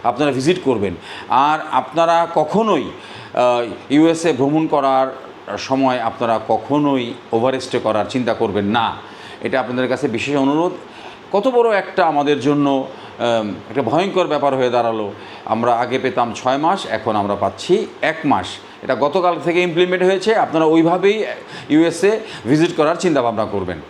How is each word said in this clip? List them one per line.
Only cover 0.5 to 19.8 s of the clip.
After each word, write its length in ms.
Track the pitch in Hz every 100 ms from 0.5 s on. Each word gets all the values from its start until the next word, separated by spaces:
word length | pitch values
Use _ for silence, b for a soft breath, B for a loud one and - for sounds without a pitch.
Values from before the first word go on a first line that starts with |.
| 180
করবেন। 300 | 135 113 98 82 B B B
আর 300 | 120 143 156 -
আপনারা 560 | 131 - 156 165 170 165
কখনোই, 560 | 160 151 196 226 165 98 - B B B
আহ, 300 | - 123 120 117 92 -
ইউএসএ 420 | 143 160 165 175
ভ্রমণ 340 | 127 139 156 160
করার 580 | 147 135 131 131 - - - - 101
সময় 420 | - 135 131 127
আপনারা 400 | 113 113 120 110 110
কখনোই 680 | 110 - 147 147 135 117 117 -
ওভারস্টে 460 | 117 127 127 - 127
করার 260 | 110 107 101
চিন্তা 260 | 131 120
করবেন 300 | 107 113 98
না, 320 | 101 117 107 - B B B B
এটা 200 | 113 135
আপনাদের 280 | 120 123 127
কাছে 200 | 127 143
বিশেষ 280 | 113 135 143
অনুরোধ। 360 | 135 151 180 - - B B B -
কত 160 | 196 262
বড় 300 | 240 233 202
একটা 280 | - - 165
আমাদের 340 | 147 143 143
জন্য, 480 | 131 147 143 135 135 B B -
আম, 360 | 117 117 107 92 -
একটা 120 | 113
ভয়ঙ্কর 440 | 113 147 196 180 170
ব্যাপার 280 | 147 143
হয়ে 160 | 131 127
দাঁড়ালো। 420 | 120 117 113 104 101 B B
আমরা 300 | - 113 120
আগে 240 | 117 120 131
পেতাম 340 | - - 117
ছয় 260 | 113 127 139
মাস, 280 | 160 190 -
এখন 300 | 110 117 104
আমরা 180 | 101
পাচ্ছি 520 | 101 98 - - 196 208 -
এক 140 | 147 156
মাস। 220 | 147 107 92 - B B
এটা 120 | -
গতকাল 420 | 123 143 185 175 165
থেকে 180 | 147 170
ইমপ্লিমেন্ট 420 | 180 160